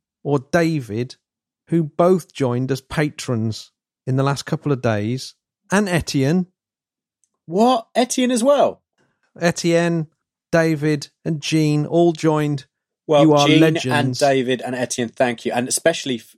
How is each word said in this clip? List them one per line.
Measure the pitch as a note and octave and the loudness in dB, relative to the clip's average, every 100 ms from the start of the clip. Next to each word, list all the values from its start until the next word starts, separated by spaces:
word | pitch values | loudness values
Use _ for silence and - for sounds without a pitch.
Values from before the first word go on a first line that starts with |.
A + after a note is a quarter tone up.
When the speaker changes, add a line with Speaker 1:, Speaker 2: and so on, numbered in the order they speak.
| _ _ | _ _
Speaker 1:
or | C#3+ C#3+ | -4 -4
David, | - F3 E3 D#3 A2+ G#2+ B2+ - _ _ _ _ - | 0 0 0 -2 -4 -6 -8 -12 _ _ _ _ -4
who | E3+ D3+ | -2 0
both | - F3 F#3 - | 2 2 2 -2
joined | - C3 A#2+ B2+ | -4 -2 -2 -2
as | C3+ | -6
patrons | - - D3+ - - A#2 A2+ G#2+ - _ _ _ - | -6 -4 -4 -4 -6 -2 -4 -6 -14 _ _ _ -4
in | C3 | 0
the | |
last | C#3 C#3+ - | 0 -2 -6
couple | D#3 D3 | -4 -2
of | B2+ | -2
days, | A#2+ G#2 G#2+ C3 - - _ _ - | 0 -2 -2 -6 -10 -20 _ _ -4
and | G3 G3+ | -2 0
Etienne. | E3+ - C#3+ C3 F3+ F3 _ _ _ _ _ _ _ _ _ - | -2 -2 0 2 0 -2 _ _ _ _ _ _ _ _ _ -6
Speaker 2:
What? | F3+ A#3+ B3+ - A3 | 0 2 2 -2 -2
Etienne | B3 - B3 | -2 0 -2
as | B3 | 0
well? | B3+ C#4+ B2+ - _ _ _ _ _ - | 2 2 2 -2 _ _ _ _ _ -4
Speaker 1:
Etienne, | E3+ - F3 E3+ E3+ E3 D#3 _ _ _ _ | -2 0 0 2 2 -2 -4 _ _ _ _
David, | E3+ E3 D3+ D3+ D3+ - _ | 0 0 0 -2 -2 -6 _
and | E3 D#3 | -8 -6
Gene | - D#3+ D3+ D3 D3 | -2 0 2 0 0
all | E3 E3+ | 2 2
joined. | D#3+ D#3+ D3+ D3 C#3 - _ _ _ - | 2 0 0 -2 -4 -8 _ _ _ 0
Speaker 2:
Well, | D3 | 4
Speaker 1:
You | D#3 | 6
are | D3 C#3+ | 6 4
Speaker 2:
Gene | D#3 | 4
Speaker 1:
legends. | D#3+ D#3+ B2+ C#3+ B2+ B2+ | 4 2 -2 -2 -2 0
Speaker 2:
and | C#3+ | 2
David | C3+ B2 B2 | 2 0 -4
and | B2 B2 | -6 -6
Etienne, | A#2+ - A2+ | -4 -4 -4
thank | - B2 A2+ A#2 | -2 -2 -2 -4
you. | |
And | B2 B2 | -4 -2
especially, | - E3 E3 C#3 A#2+ | -2 0 -2 -4 -8
f-, | - | -10